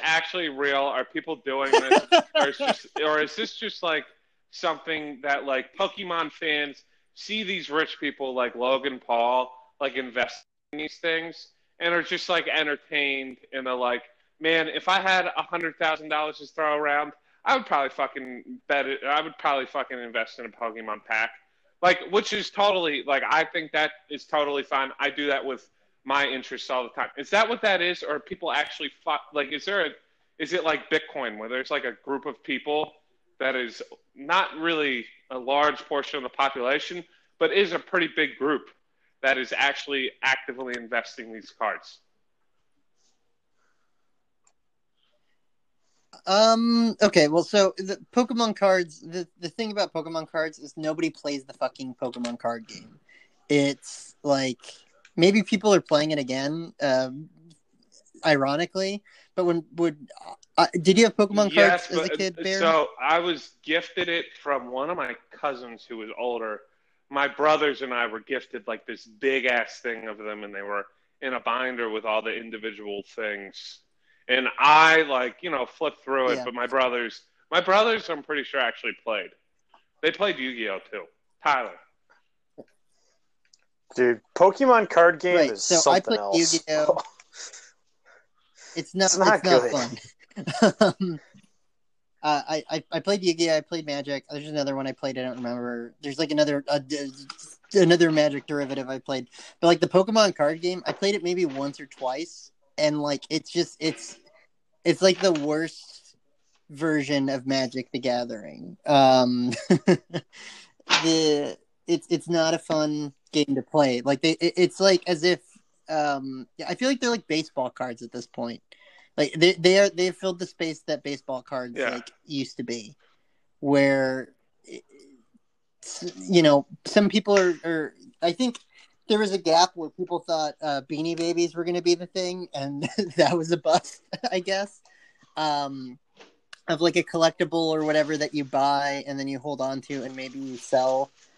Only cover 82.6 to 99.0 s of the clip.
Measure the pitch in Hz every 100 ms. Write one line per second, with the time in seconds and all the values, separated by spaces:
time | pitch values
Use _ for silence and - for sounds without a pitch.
82.6 | - _ _ _ _ _ _ _ _ _
83.6 | _ _ _ - 123 117 _ - 190 190
84.6 | 269 233 202 170 170 160 180 175 143 101
85.6 | - 170 143 143 - 107 101 165 160 -
86.6 | - 151 151 - - - _ - - -
87.6 | - _ _ _ _ - _ _ _ _
88.6 | - 165 156 185 190 185 190 202 185 170
89.6 | 123 135 120 117 - _ _ 208 165 -
90.6 | 214 - 196 - 185 156 - _ _ _
91.6 | _ _ _ _ _ _ 151 143 - 156
92.6 | - 160 - 165 190 202 180 160 165 156
93.6 | - 170 151 143 139 135 - 147 151 151
94.6 | 139 135 135 131 139 127 127 120 120 123
95.6 | 120 120 117 - 143 139 151 151 147 143
96.6 | 139 147 131 147 139 135 135 - - -
97.6 | _ 196 170 170 165 156 151 139 - 147
98.6 | 135 139 127 131